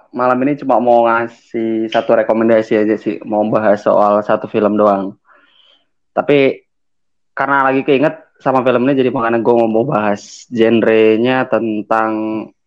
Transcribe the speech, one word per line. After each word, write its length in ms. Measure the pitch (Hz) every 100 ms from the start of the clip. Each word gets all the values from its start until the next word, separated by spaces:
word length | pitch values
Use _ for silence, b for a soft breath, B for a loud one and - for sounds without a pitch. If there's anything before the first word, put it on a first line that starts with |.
| _
malam 280 | 135 123 127
ini 120 | 131 143
cuma 200 | 135 117
mau 240 | 120 120
ngasih 840 | 117 113 117 - _ 117 113 110 110
satu 280 | 117 117 113
rekomendasi 640 | 110 113 113 113 110 110
aja 160 | 107 101
sih, 240 | 110 -
mau 200 | - 107 110
bahas 320 | 110 107 104
soal 360 | - 98 104 104
satu 240 | 104 107 107
film 280 | 113 104 104
doang. 400 | 104 98 95 - _ b b b b b b _ _
Tapi 520 | - - 143 135 - _ _ _ _ _ _ _
karena 320 | - 135 139
lagi 160 | 135 135
keinget 320 | 135 135 - - - _
sama 200 | 139 131
film 240 | 127 120
ini, 80 | 127 139
jadi 120 | 127
makanya 320 | 127 117 117
gua 240 | 113 120 113
mau 160 | 110
bahas 600 | 135 104 104 104 - - -
genrenya 960 | 120 113 113 110 110 110 110 123 131
tentang 680 | 123 110 113 107 101 113 110 110 110 110 - _